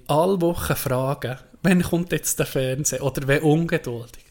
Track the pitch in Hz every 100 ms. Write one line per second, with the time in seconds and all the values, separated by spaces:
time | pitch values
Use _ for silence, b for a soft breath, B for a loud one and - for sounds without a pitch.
0 | - 147 175 196 170 170 - 143 - 127
1 | 131 139 117 131 - - 170 180 170 170
2 | 175 156 - - 139 139 131 131 151 131
3 | 143 135 135 143 156 156 165 165 - 120
4 | 120 - -